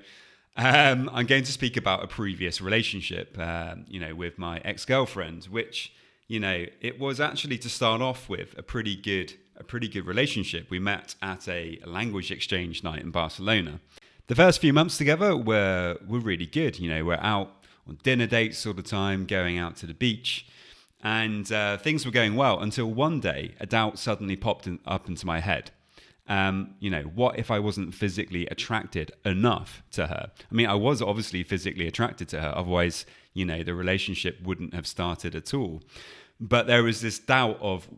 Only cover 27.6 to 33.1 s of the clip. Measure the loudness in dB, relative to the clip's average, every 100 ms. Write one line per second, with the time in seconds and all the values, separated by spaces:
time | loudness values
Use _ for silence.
27.6 | 0 -2 -4 -2 -2 -2 -4 -2 -4 -4
28.6 | -2 -2 -2 -6 -6 -6 -2 4 4 2
29.6 | -4 -16 -10 -4 -2 -4 -8 -14 -4 2
30.6 | 4 4 2 2 0 -2 -2 -4 -2 -2
31.6 | -2 -4 -4 -2 -2 -2 -8 -4 -4 -2
32.6 | 0 4 4 0 -10